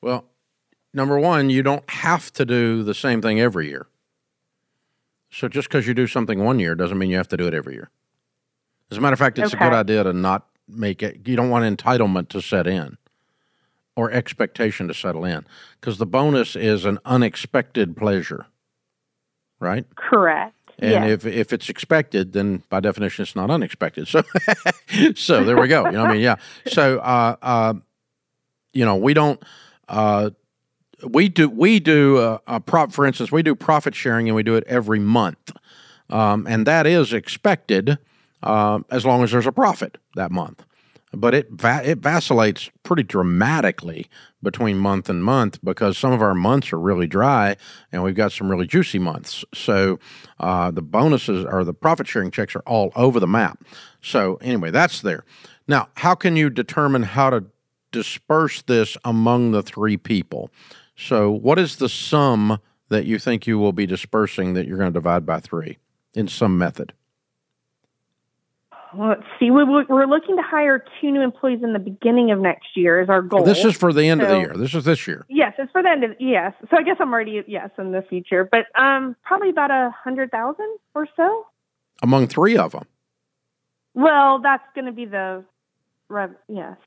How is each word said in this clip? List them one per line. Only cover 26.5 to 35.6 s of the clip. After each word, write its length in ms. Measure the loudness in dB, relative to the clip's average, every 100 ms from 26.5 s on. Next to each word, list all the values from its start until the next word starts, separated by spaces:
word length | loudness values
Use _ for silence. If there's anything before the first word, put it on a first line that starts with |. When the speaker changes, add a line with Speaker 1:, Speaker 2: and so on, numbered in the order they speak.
| -14 -4
Speaker 1:
So, 320 | 2 2 2
uh, 380 | 0 2 2 -2
uh, 320 | -2 0 0 -2 _ _ _ _ _ _ _ _ _
you 120 | -2
know, 120 | 0 2
we 180 | 2
don't, 260 | 4 2 0 -8 -20 -20 _ _
uh, 420 | -2 2 2 0 -6 _ _ _ _ _ _ -2
we 220 | 2 2
do, 200 | 4 2
we 320 | 4 4 4
do, 380 | 4 4 6 4
uh, 200 | 2 -2 -6
a 140 | -8
prop-, 320 | 0 2 2
for 140 | 0 -4
instance, 240 | -2 -2
we 120 | 0
do 120 | 0
profit 400 | 0 2 2 0
sharing 340 | -6 -2 0 0
and 60 |
we 80 | 0
do 140 | 2 0
it 80 | 0
every 320 | -2 0 0
month. 540 | 2 2 2 -4 -18 -20